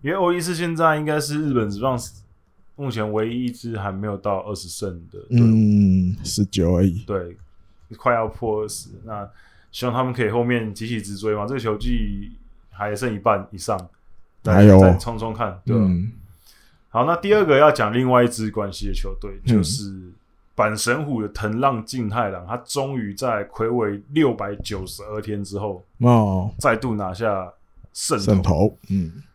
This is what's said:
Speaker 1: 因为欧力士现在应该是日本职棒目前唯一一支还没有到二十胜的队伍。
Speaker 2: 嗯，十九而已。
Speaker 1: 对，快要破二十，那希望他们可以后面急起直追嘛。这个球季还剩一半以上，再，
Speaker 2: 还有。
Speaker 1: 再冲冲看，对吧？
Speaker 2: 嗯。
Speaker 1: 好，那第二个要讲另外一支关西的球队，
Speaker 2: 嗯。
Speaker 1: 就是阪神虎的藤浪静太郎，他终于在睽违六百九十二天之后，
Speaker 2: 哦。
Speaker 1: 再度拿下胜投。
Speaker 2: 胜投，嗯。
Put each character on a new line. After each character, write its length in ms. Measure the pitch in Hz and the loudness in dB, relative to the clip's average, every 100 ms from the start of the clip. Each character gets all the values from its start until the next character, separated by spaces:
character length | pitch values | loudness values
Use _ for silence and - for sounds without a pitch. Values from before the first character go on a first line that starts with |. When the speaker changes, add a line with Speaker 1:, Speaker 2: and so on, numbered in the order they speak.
Speaker 1:
因 80 | 135 | -2
为 60 | 190 | 0
欧 140 | 175 | 2
力 100 | 175 | 0
士 140 | 170 | -2
现 200 | 165 170 | -4 -4
在 220 | 165 165 151 | 2 2 2
应 80 | |
该 140 | 151 151 | 0 -2
是 220 | 143 147 | -2 -2
日 120 | 151 | 0
本 160 | 123 104 | 0 0
职 100 | 101 | -2
棒 180 | 131 123 - - - _ _ _ - - | -2 -2 -6 -16 -20 _ _ _ -20 -8
目 120 | 139 | -6
前 240 | 113 107 | -4 -2
唯 160 | 107 110 | -2 -2
一 180 | 120 123 | -4 -6
一 40 | |
支 260 | 120 117 110 | -6 -10 -8
还 140 | 98 | -6
没 160 | 95 107 | -6 -6
有 100 | 98 | -6
到 200 | 104 98 | -4 -4
二 120 | 95 | -6
十 140 | 98 90 | -10 -10
胜 200 | - 104 87 85 | -10 -10 -10 -16
的 80 | 90 | -20
队 20 | |
伍。 60 | - | 0
Speaker 2:
嗯， 880 | 120 113 110 107 104 101 92 90 98 | 4 6 4 4 4 4 4 2 -2
十 220 | - - | -6 -2
九 320 | 101 95 85 87 | -2 0 0 2
而 80 | |
已。 180 | 98 90 113 | 2 0 -6
Speaker 1:
对， 300 | 98 87 90 - - - _ - 107 | -8 -8 -16 -20 -20 -20 _ -20 -4
快 180 | 127 | 0
要 140 | 117 110 | 0 -2
破 340 | - 113 107 | -6 -4 -4
二 60 | 107 | -6
十， 220 | - - - | -10 -16 -20
那 240 | 113 104 101 - - - _ | -14 -14 -14 -18 -20 -20 _
希 120 | - | -8
望 80 | 123 | -4
他 120 | 120 | -2
们 80 | 127 | -4
可 120 | 120 | -2
以 40 | 110 | 0
后 160 | 117 | 0
面 280 | 120 120 110 | 0 0 -4
急 140 | 98 113 | -8 -6
起 160 | 117 | -6
直 140 | 98 98 | -8 -6
追 180 | 107 | -4
嘛。 100 | 107 | -4
这 100 | 107 | -4
个 40 | 135 | -4
球 180 | 113 104 | -4 -4
季 540 | 120 120 104 98 113 - - - _ | -2 -2 -2 -6 -10 -16 -20 -20 _
还 240 | - 104 | -10 -8
剩 180 | 104 123 | -4 -4
一 60 | 104 | -2
半 260 | 107 101 98 | 0 0 -4
以 80 | 95 | -10
上， 180 | - 98 87 _ - - - _ | -6 -6 -8 _ -20 -20 -20 _
再， 100 | - | 4
Speaker 2:
还 80 | 92 | 10
有。 160 | 104 95 | 12 12
Speaker 1:
再 180 | 95 90 | 10 8
冲 220 | - 113 | 0 -8
冲 160 | 113 | -8
看， 260 | 110 107 92 - | -6 -6 -6 -2
对 80 | |
吧？ 80 | 117 | 2
Speaker 2:
嗯。 300 | 98 87 107 - - - - - _ _ _ | 2 0 -4 -10 -20 -20 -20 -20 _ _ _
Speaker 1:
好， 160 | 117 | -2
那 120 | 127 175 | 0 0
第 180 | 196 | 2
二 100 | 214 | 2
个 140 | 175 139 | 4 6
要 140 | 151 | 6
讲 200 | 147 107 | 6 0
另 160 | 117 127 | 0 4
外 140 | 123 | 4
一 60 | 120 | 4
支 200 | 117 110 | 0 -6
关 240 | 107 98 | -4 -6
西 140 | 92 101 | -6 -6
的 80 | |
球 180 | 95 95 - | -4 -6 -8
队， 120 | 104 95 - | -14 -8 0
Speaker 2:
嗯。 100 | 110 | 2
Speaker 1:
就 40 | |
是 320 | 80 127 101 95 90 - _ _ _ | 2 -4 -8 -12 -18 -20 _ _ _
阪 220 | - 107 107 | -2 0 0
神 280 | - 131 | -2 -2
虎 160 | 147 123 | -2 -4
的 60 | 104 | -6
藤 280 | - 107 110 | -6 -6 0
浪 260 | 139 120 | 0 -2
静 240 | 107 131 110 | -8 -6 -4
太 200 | 113 107 | -4 -4
郎， 180 | 92 90 | -6 -10
他 100 | 120 | -10
终 380 | - 143 139 135 | -6 -6 -4 -6
于 160 | 104 | -8
在 320 | 95 131 107 101 | -6 -4 -4 -6
睽 200 | - 113 | -4 -2
违 280 | 120 107 101 117 | 0 -2 -6 -4
六 200 | 147 143 | 0 0
百 220 | 104 101 | 0 -8
九 320 | 101 - 101 92 | -10 -10 -10 -10
十 160 | - | -14
二 180 | 104 107 | -10 -10
天 220 | 104 104 | -8 -8
之 160 | 98 101 | -8 -8
后， 260 | 104 92 _ - | -8 -10 _ 0
Speaker 2:
哦。 540 | 120 120 104 95 101 - | 4 4 4 -2 -4 -2
Speaker 1:
再 180 | 143 113 | 0 0
度 180 | 127 | -2
拿 180 | 107 95 | -4 -6
下 400 | 92 113 98 90 _ _ - - | -4 -4 -2 -6 _ _ -20 -20
胜 240 | - - 131 | -10 -4 -2
投。 80 | |
Speaker 2:
胜 180 | 98 98 | 2 2
投， 360 | 85 78 104 - - | 4 2 0 -2 -4
嗯。 240 | 98 82 95 - | -4 -4 -10 -20